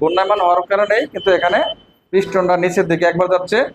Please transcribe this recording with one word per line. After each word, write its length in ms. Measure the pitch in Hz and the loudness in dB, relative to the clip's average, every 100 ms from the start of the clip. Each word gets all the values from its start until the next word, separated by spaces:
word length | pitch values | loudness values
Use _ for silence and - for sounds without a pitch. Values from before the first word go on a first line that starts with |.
ঘূর্ণায়মান 380 | 160 170 190 208 | 0 0 0 2
হওয়ার 200 | 175 180 180 | 2 0 0
কারণেই 300 | 202 208 214 285 | -2 0 0 -2
কিন্তু 180 | 196 190 | -4 0
এখানে 280 | 175 175 214 320 - _ _ _ | 2 2 0 -2 -6 _ _ _
পিস্টনটা 460 | 190 190 185 185 180 | -2 0 0 0 0
নিচের 300 | 180 185 170 | 0 0 -2
দিকে 140 | 165 | 0
একবার 240 | 170 165 180 | 0 0 0
যাচ্ছে, 240 | 180 180 220 269 | -2 0 -2 -2